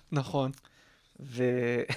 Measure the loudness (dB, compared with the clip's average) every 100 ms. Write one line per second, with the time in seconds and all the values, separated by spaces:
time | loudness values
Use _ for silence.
0 | -2 -2 0 0 -2 -4 -16 _ _ _
1 | _ -18 -12 0 2 2 2 0 -2